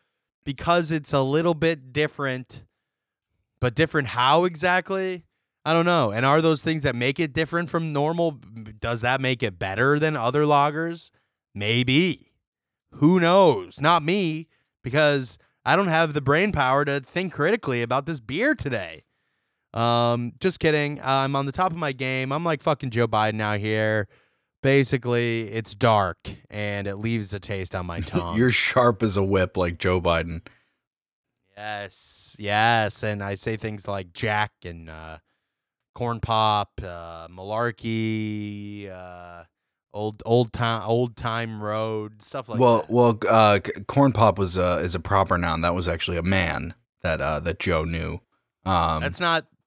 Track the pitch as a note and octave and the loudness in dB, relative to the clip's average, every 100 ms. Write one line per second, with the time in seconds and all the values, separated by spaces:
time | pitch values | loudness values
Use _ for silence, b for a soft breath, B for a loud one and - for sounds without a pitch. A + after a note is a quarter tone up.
0 | _ _ _ _ C#3+ C3 E3+ F3 D#3 D#3+ | _ _ _ _ -10 -4 0 2 2 -4
1 | C#3 C#3+ C3+ D3+ E3+ D#3 D#3+ D#3 C3 C3+ | 0 0 2 2 2 2 0 -2 -4 -2
2 | D3+ - C#3 B2+ B2 - - _ _ _ | -2 -2 -4 -6 -8 -18 -20 _ _ _
3 | _ _ _ _ _ - B2 A2+ D#3+ D3+ | _ _ _ _ _ -6 -2 0 0 0
4 | A#2+ A#2 C3 D#3+ F3+ D#3 F3+ F3+ F3+ F#3+ | -2 2 4 4 2 -2 -2 0 -2 -6
5 | F#3 F3+ - _ _ _ D3+ E3 E3+ E3+ | -6 -8 -14 _ _ _ 0 2 4 4
6 | A2+ G#2+ C3+ D#3 D#3+ C#3+ E3 D#3+ C#3 A#2+ | 2 2 2 4 4 2 -2 -2 -2 0
7 | B2 C#3+ D#3+ C#3 D#3 E3+ E3+ E3 D#3+ C#3+ | -2 -2 -2 -2 -2 -4 -2 -4 -2 -2
8 | D3 E3+ E3+ C#3+ F#2 A2+ A2 A2 A#2 A#2+ | 0 0 -2 -2 -12 -16 -16 -8 -6 -2
9 | A#2+ C3+ C3 B2 A2+ F2 F#2+ G2 C3 D3 | 0 0 0 0 -2 -4 -4 0 2 2
10 | D#3 D3 A#2 D3 D3+ C#3+ D3 D3+ E3 E3+ | 0 0 0 2 4 4 2 0 -6 -8
11 | - _ _ _ _ G2+ G#2 A#2 B2+ C#3 | -16 _ _ _ _ -6 -2 0 4 4
12 | F3+ - _ _ _ _ _ _ _ - | 4 0 _ _ _ _ _ _ _ 2
13 | D3 F3+ E3+ F#3+ F3 G#2+ F2+ - D3+ E3+ | 4 6 6 6 6 4 -2 -2 2 2
14 | D3+ G3+ E3+ D#3 D#3+ _ _ _ B2 C#3+ | 2 0 -2 -4 -10 _ _ _ -4 2
15 | D3+ C#3 A#2+ - _ _ - E3+ F#3+ D#3+ | 2 2 -2 -12 _ _ 0 2 2 2
16 | E3 D3 C3+ D#3 G#3 E3 B2+ C#3 C#3+ C#3 | 0 0 0 2 2 0 2 2 0 -4
17 | - F3 F#3 - D#3+ A#3 - A#2+ A#2 C3 | -6 -6 -6 -2 0 0 -2 -2 -2 -2
18 | C#3 D3 A2 D#3 C#4 C#4 C#3 A2+ E2+ D#2+ | -4 -8 -8 -2 -2 -2 -4 -6 -8 -14
19 | _ _ _ _ _ _ _ A2 A#2 A#2+ | _ _ _ _ _ _ _ -2 2 2
20 | A#2+ A#2+ A#2+ - F#3 - D#3+ D3+ D3 D3 | 2 0 -4 -4 -4 0 0 0 -2 -4
21 | C3 C3+ C3+ C#3 C#3 D3+ F#3 E3 D3+ C3 | -2 0 0 -2 -2 -2 -2 -2 -6 -4
22 | C3 C3 C3 D3 E3+ D3 E3 C#3+ C3 A2+ | -4 -4 -4 -2 -2 -2 -2 -2 -2 0
23 | A2+ G#2+ A2 A2 G#2+ G#2 G#2+ G#2+ A2 G#2+ | 2 2 0 0 -2 -2 -2 0 0 0
24 | G2 _ _ _ _ _ C3+ C#3 B2+ C3 | -2 _ _ _ _ _ 2 4 2 0
25 | A#2+ A#2+ A#2+ A#2 G#2+ A2+ A2 G#2 A#2 G#2 | 0 0 0 -2 -4 -6 -8 0 4 4
26 | F#2 - - G#2 - G#2 G#2 G2+ G2 G2 | 2 -4 -12 -16 -12 -8 -6 -4 -6 -4
27 | A2+ A#2 G2 G2+ - G2 F#2 F#2+ F2+ E2+ | -4 -4 -4 -8 -6 -8 -6 -8 -6 -8
28 | F2 - E2+ G#2+ B2+ A2+ - B2+ A#2+ G#2+ | -4 -4 -2 2 2 2 2 4 4 4
29 | A2 G2 G2 F#2+ F2+ F#2 F2 E2+ F#2 F2+ | 0 0 2 2 0 0 -2 0 0 2
30 | E2+ E2 E2+ E2+ - b b b _ _ | 2 0 -2 -8 -12 b b b _ _
31 | _ _ _ _ G2 G2 G#2+ G#2 G2 - | _ _ _ _ _ -14 -10 -10 -10 -16
32 | - - - - G2+ G#2 A2+ A#2 G#2 - | -20 -18 -18 -8 0 4 4 4 2 -2
33 | A2 G#2 G2+ G2+ A#2 A2 A2 G#2 G#2+ G2 | -6 -6 -6 -6 -6 -6 -6 -8 -8 -8
34 | F2 - A2 G#2 G#2 _ F2 E2+ D#2+ D#2+ | -8 -6 -2 0 -2 _ -16 -16 -16 -16
35 | D#2+ D#2+ _ _ _ _ _ _ _ - | -16 -18 _ _ _ _ _ _ _ -6
36 | A#2+ A#2 - A2 G#2+ G#2 G2+ - F#2+ E2+ | -4 -4 0 2 4 2 -2 -10 -14 -12
37 | E2+ E2 E2 F2+ G2 A2 A#2+ A2 A#2 A2+ | -14 -16 -16 -14 -6 -4 -4 -4 -4 -2
38 | A2 A2 G#2+ G#2+ G#2 G#2 G#2 G#2 G2 F#2 | -2 -4 -4 -6 -8 -12 -14 -14 -16 -16
39 | F2+ F2 F2 F2 E2 _ _ _ _ G#2 | -18 -18 -20 -20 -20 _ _ _ _ -8
40 | G#2+ G#2 A2+ A#2+ A#2 - A#2 A2+ G2+ A#2 | -6 -6 2 2 2 -2 -2 -2 0 0
41 | B2 A2 A#2+ A2+ A2+ G#2+ G#2 A2 A2 A2 | 0 -4 -6 -4 -6 -6 -6 -4 -4 -6
42 | G#2+ G#2+ - C#3 B2 A2+ B2 A2+ - A#2+ | -8 -14 -14 -12 -6 4 6 6 4 4
43 | A#2+ G#2+ G2 A2 G#2+ G2+ - - G2+ C#3 | 6 4 4 6 8 6 2 -8 -2 2
44 | C#3 G#2 A2 F#2 F#2 F#2 F2+ E2+ F2 F2 | 4 6 4 4 0 0 2 2 -2 -4
45 | - G2 F#2 F2+ E2+ D#2+ F2 F2 E2+ E2+ | 0 2 2 2 0 0 0 0 -2 -4
46 | - E2+ F2 F#2+ E2 D2+ D#2+ - _ _ | -4 -2 0 2 0 -2 -8 -14 _ _
47 | F2 D#2 C#2 D2+ E2 - F#2 D#2+ E2 E2 | -4 -2 -2 -2 -4 -4 -2 0 -2 -6
48 | D#2+ D#2 _ _ _ _ F#2+ F2 E2 D#3+ | -6 -10 _ _ _ _ -2 0 2 0
49 | C#3+ - E3+ E3 - _ | -4 -2 0 0 -4 _